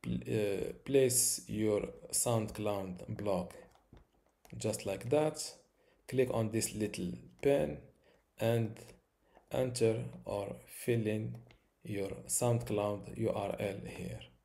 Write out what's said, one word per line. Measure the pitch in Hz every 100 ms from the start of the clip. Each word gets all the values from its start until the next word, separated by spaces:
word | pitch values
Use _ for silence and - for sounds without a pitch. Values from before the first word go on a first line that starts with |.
Pl-, | 120 120 -
uh, | 110 104 98 - -
place | - 135 131 117 - - -
your | 107 107 104 - - -
SoundCloud | - - 113 107 - 107 101 95 90 - 104
block | 104 92 90 - - _ _ - _ _ _ _ - -
just | 107 104 101
like | 98 120
that. | 147 156 - - - _ _ _ _ -
Click | 127 123
on | 113 110
this | 110 -
little | 104 107 98 90 87 - -
pen | 143 143 147 143 - _ _ _ _ _
and | 113 117 110 110 - - _ _ _ - _
enter | 131 127 120 113 110 - -
or | - 101 98 - -
fill | - - 117 107
in | 107 117 120 - - _ _
your | - 101 95 95 -
SoundCloud | - 123 117 - 104 104 104 92 -
U | 113
R | 104 101 -
L | 104 98 92
here. | - 90 117 - _